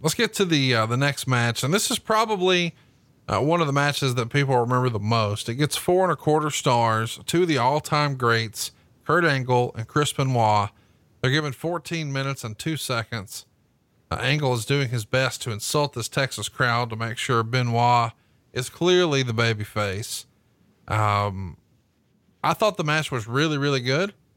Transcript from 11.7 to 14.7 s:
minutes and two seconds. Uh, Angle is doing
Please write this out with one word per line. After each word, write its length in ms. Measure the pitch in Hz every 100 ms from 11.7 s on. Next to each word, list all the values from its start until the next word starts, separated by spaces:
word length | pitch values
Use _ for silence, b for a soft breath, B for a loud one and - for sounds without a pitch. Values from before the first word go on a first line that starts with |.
| 170 - 165 151
minutes 320 | 135 135 135
and 140 | 117 104
two 180 | 160 156
seconds. 680 | - 120 107 117 98 - - _ _ _ _ _ -
Uh, 60 | -
Angle 380 | 131 151 139
is 100 | 123
doing 220 | 110